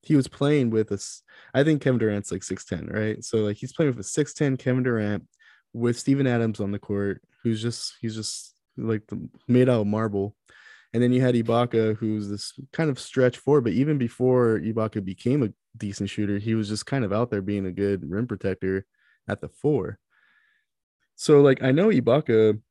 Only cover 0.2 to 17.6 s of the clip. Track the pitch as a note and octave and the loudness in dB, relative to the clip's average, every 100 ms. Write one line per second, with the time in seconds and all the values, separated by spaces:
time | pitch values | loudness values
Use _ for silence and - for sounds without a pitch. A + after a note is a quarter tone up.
0.2 | B2+ - C#3+ D3 A#2+ A2 G#2+ G2+ - - | 2 -2 0 2 2 0 0 -4 -8 -16
1.2 | _ - - C3 D3+ D3 - B2 A2 G#2 | _ -20 -4 0 2 2 2 2 0 -2
2.2 | - F#2 - F#2 - - - G#2+ G#2+ A2 | -4 -8 -6 -10 -6 -8 -6 -4 -4 -6
3.2 | - A2+ G#2 G#2 B2+ - D#3 A#2 F#2+ - | -2 0 0 -4 -10 -2 0 0 -4 -4
4.2 | C#3+ - C#3+ C3 C3 B2+ B2+ A2+ G#2 G2+ | -4 0 -2 0 0 0 0 0 -2 -4
5.2 | - _ _ _ _ A#2 A#2+ A#2+ - C#3 | -8 _ _ _ _ -4 -2 -2 0 2
6.2 | C3+ A#2+ A2+ G#2+ G2+ G2+ - G2+ G2+ F#2+ | 2 2 0 -2 -4 -6 -6 -4 -4 -6
7.2 | _ _ A#2+ A2 A#2 A#2 - - A2+ A2 | _ _ -4 -2 -4 -6 -12 -10 -10 -8
8.2 | G#2+ - - _ _ - A2+ A2 _ G2 | -10 -10 -16 _ _ -8 -4 -4 _ -12
9.2 | - _ - B2 B2+ A#2+ G#2 G#2+ A2 G2+ | -12 _ 2 4 4 2 0 -2 -2 -2
10.2 | G2+ - _ - - - _ A#2 B2 B2 | -4 -8 _ -20 -20 -20 _ 0 2 4
11.2 | B2+ A#2+ A2+ A2+ A#2+ A#2 A2 G#2+ A2 G#2+ | 2 2 2 0 2 2 0 0 -2 -4
12.2 | G2+ G#2 - - C3+ - D#3+ B2+ - - | -6 -10 -12 -16 -12 -4 -2 -2 -4 2
13.2 | B2 - - D3 A#2+ F#2+ D3 D3 A#2+ - | 2 2 2 2 2 0 0 0 -2 0
14.2 | B2+ B2+ A#2 A2 G2 A2 A2 A2 F#2+ F#2 | 2 4 4 2 -2 -2 -2 -4 -6 -6
15.2 | A#2+ C#3+ A2 - _ - G#2 G2+ G2+ - | -2 0 0 -4 _ -10 -10 -6 -6 -4
16.2 | G#2 G2+ A2 A2 G#2 G#2+ - C#3 G#2+ G#2 | -2 -2 -2 -2 -2 -6 -4 -4 -2 -2
17.2 | A#2+ G#2 F#2+ G#2 | -2 -4 -4 -4